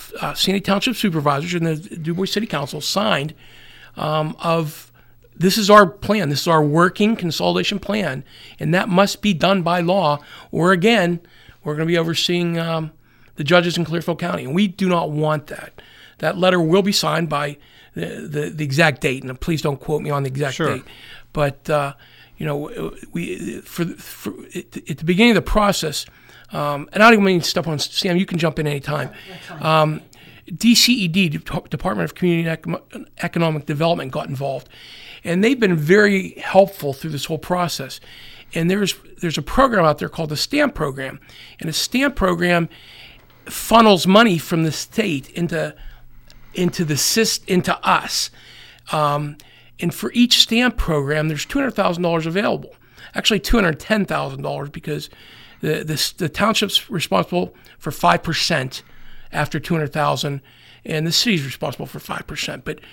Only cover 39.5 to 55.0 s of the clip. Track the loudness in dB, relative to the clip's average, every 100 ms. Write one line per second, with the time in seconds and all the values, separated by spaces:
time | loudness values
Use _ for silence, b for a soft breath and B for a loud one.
39.5 | 2 2 4 4 2 -4 -6 -6 -4 -2
40.5 | 0 0 -2 -6 -6 -10 -12 B B B
41.5 | B -6 -4 -2 0 0 2 0 2 2
42.5 | 2 0 B B B B B B -20 -14
43.5 | -8 4 6 8 6 4 4 4 2 0
44.5 | 0 0 -2 -6 -4 -2 -4 -6 -6 -4
45.5 | -4 -6 -8 b b b -20 -20 -20 -10
46.5 | -2 -2 0 -2 0 0 2 0 0 0
47.5 | 0 0 0 2 0 0 -6 -6 B B
48.5 | B B B B 0 0 0 -4 -10 b
49.5 | b b b -6 -4 -2 2 4 4 2
50.5 | 2 2 0 0 0 0 -2 -2 -4 -4
51.5 | -2 -2 0 0 0 0 0 -2 -2 -2
52.5 | -2 -6 -20 B B B -4 0 2 4
53.5 | 4 4 0 0 0 0 -4 -6 -8 -8
54.5 | -6 -8 -10 -8 -8